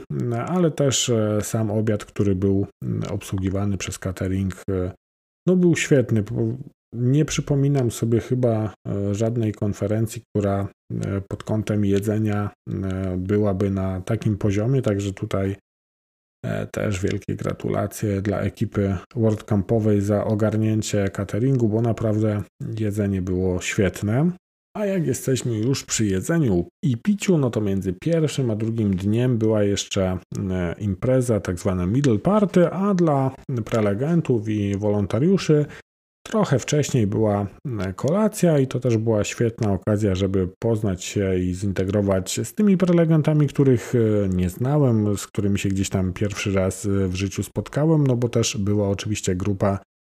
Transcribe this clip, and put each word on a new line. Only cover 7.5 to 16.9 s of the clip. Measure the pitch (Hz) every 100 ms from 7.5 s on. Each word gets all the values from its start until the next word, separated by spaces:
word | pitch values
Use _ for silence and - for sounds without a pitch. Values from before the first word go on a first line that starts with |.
| 143 139 143 120
sobie | - 120 117
chyba, | - 127 123 110 107 - 117
e, | 104 101
żadnej | 101 113 120 110
konferencji, | 101 107 95 101 107 110 - -
która, | 107 101 98 98 - - 117
e, | 104 98 95
pod | 101
kątem | - 110 104 107
jedzenia, | 101 98 107 107 107 104 101 - -
e, | 104 95 95 95 92
byłaby | 92 104 104 95 101
na | 98 95 92
takim | - 113 113 101
poziomie, | 107 98 110 135
także | 117 101 101
tutaj, | 98 107 95 98 98 _ _ _ _ _ _ _ _
e, | 120 - 104
też | - 101